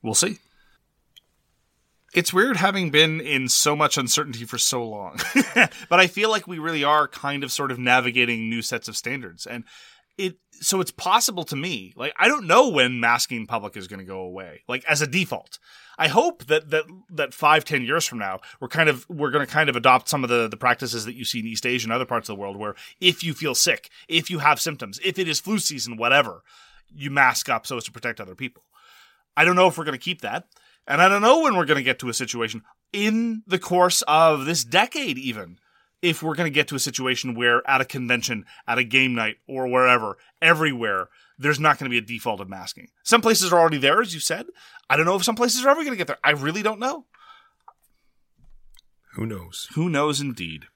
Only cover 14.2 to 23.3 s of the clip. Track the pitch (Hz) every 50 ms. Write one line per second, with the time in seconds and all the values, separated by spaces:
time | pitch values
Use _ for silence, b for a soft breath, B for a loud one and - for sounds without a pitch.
14.2 | 92 90 90 95 95 87 78 - _ _ 120 131 - - 156 143 151 143 123 185
15.2 | 185 - - 95 - _ - - B B B B B B B B 156 160 139 175
16.2 | 165 175 170 _ - 123 151 156 156 151 135 156 156 165 175 190 _ _ 180 156
17.2 | 147 131 - - - 151 151 156 147 - 151 139 123 117 143 170 156 - - 117
18.2 | 104 98 95 95 B B B B - 123 - 160 160 156 143 123 - _ 180 151
19.2 | 147 143 123 147 143 127 - 156 156 143 127 123 113 131 127 127 - - - 143
20.2 | 131 120 120 120 117 110 107 110 - 123 123 - - 123 107 117 107 110 123 120
21.2 | 131 - - 123 110 113 113 107 - 127 123 127 113 120 139 135 127 120 123 120
22.2 | 113 - 107 98 101 98 98 101 107 104 98 B B B B B 185 180 165 -
23.2 | - 170